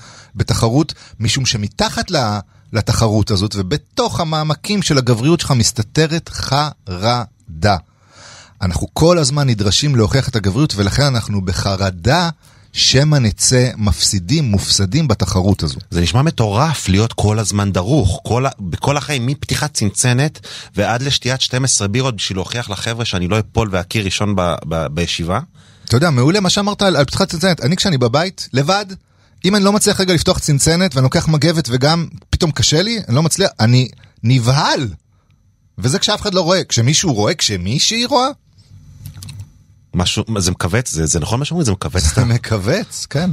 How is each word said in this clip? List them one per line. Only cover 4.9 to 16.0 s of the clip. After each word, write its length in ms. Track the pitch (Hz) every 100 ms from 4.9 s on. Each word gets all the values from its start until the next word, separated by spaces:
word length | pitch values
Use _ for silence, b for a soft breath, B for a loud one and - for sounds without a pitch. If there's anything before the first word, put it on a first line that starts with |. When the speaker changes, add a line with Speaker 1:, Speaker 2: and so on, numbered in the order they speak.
| 143
Speaker 1:
הגבריות 420 | 123 113 135 170
שלך 120 | -
מסתתרת 800 | 131 - - - 151 156 160 -
חרדה. 1500 | - - 135 151 - - 90 107 120 113 _ - 78 104 90 - B B B B B B B
אנחנו 260 | 90 85 -
כל 240 | - 160 175
הזמן 320 | 135 147 139
נדרשים 460 | 110 104 - 147 123
להוכיח 340 | 104 131 -
את 60 | 113
הגבריות, 380 | 98 101 151 101
ולכן 280 | 98 117
אנחנו 380 | 143 120 - 101
בחרדה 880 | 92 92 101 95 98 90 87 165 170 160 b b b -
שמא 400 | - 127 151 147
נצא 540 | 113 - - 127 127 113
מפסידים, 680 | 104 - - 98 87 156
מופסדים 640 | 135 98 - - 95 139 151
בתחרות 560 | 101 90 92 95 92
הזו. 140 | 80 64 -
Speaker 2:
זה 100 | 87